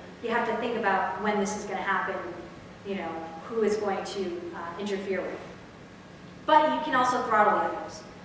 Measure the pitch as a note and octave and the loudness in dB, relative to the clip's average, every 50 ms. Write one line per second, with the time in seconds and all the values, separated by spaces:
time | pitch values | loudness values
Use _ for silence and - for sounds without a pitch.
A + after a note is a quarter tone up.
0 | - - - - A#3 A3+ - - G#3+ A3+ A3 A3 B3 A#3+ A3+ G#3+ - G3 G3 F#3+ | -14 -16 -12 -8 -4 -2 0 0 0 0 0 -2 -2 -2 -2 0 2 2 2 2
1 | F#3 - - - G3+ A3 - G3+ G3 G3 - - - - F#3+ F#3 F#3 G3 G3 F#3+ | 2 0 -2 0 0 2 2 2 2 0 -2 -4 -4 -4 -4 -2 0 0 0 0
2 | F#3+ F#3+ F#3+ F#3 F3 F3 E3+ - - - - - - - - - - G3+ G3 F#3+ | 0 -2 -4 -4 -6 -8 -8 -10 -12 -14 -14 -16 -16 -18 -18 -12 -8 -6 -4 -4
3 | E3 E3 E3 E3 - - - - - - A#3 A3+ G#3+ G3+ G#3 G#3 G#3 G3+ F#3+ - | -4 -4 -6 -6 -8 -8 -10 -12 -10 -4 0 2 4 4 4 2 2 0 0 -2
4 | F#3+ - - G3+ F#3 F3 E3+ F3 E3+ - - F3+ E3+ - - G#3 G3+ G3+ G3 G3 | -2 -4 -4 -4 -2 -2 -4 -4 -6 -8 -8 -8 -8 -8 -6 -6 -4 -2 -2 -2
5 | G3 G3 F#3+ F#3 D#3+ - - - - - - - - - - - - - - - | -2 -2 -2 -2 -2 -4 -6 -8 -10 -12 -14 -16 -18 -18 -18 -18 -18 -18 -18 -18
6 | - - - - - - - - - - D#4 D4+ D4+ D4+ B3+ - - - C4+ B3+ | -18 -18 -18 -18 -18 -16 -16 -4 4 6 8 8 8 8 4 2 0 2 4 4
7 | B3 B3 B3 B3 A#3+ - A3 G#3+ G#3 - F#3 F3 F3 F3+ - - - - - - | 4 4 4 2 2 4 6 6 6 6 6 4 2 0 -2 -4 -6 -8 -10 -12
8 | - - - - | -14 -14 -16 -16